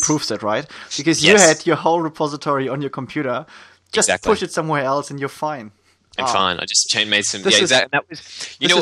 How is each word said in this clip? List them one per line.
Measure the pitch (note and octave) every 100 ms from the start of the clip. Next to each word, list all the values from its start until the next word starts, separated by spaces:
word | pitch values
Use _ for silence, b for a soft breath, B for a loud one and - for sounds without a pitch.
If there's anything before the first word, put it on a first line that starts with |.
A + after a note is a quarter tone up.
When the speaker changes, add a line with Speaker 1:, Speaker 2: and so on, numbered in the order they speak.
Speaker 1:
proves | - D3+ -
it, | G#2+
right? | G#2 A2 D3 B B -
Because | D3 D3+
you | D3+
Speaker 2:
Yes. | G#3 E3+
Speaker 1:
had | D#3 F3
your | D3+
whole | E3 E3+
repository | D#3+ - D3+ C#3+ D3+ C#3 C3
on | C#3
your | C#3
computer, | - B2 D3+ C3+ B2 D#3 B B B _
just | G#3+ G3
Speaker 2:
Exactly. | F#3 -
Speaker 1:
push | G#3
it | F3+
somewhere | - D#3 D3+
else | C3 C#3+ C#3
and | C#3
you're | C3+
fine. | - D3+ C#3+ G#2+ _ b b _ -
Speaker 2:
And | C3
Speaker 1:
Ah. |
Speaker 2:
fine. | G#2+ F#2+ F2
I | -
just | - -
chain | A2+ G#2+
made | G#2
some, | G2 G2+
Speaker 1:
This | F#2+
Speaker 2:
yeah, | G#2+
Speaker 1:
is, | G#2+
Speaker 2:
exactly. | B2+ F#2
That | C#3+ -
was, | E3 - - - -
you | D#3
Speaker 1:
this |
Speaker 2:
know | F3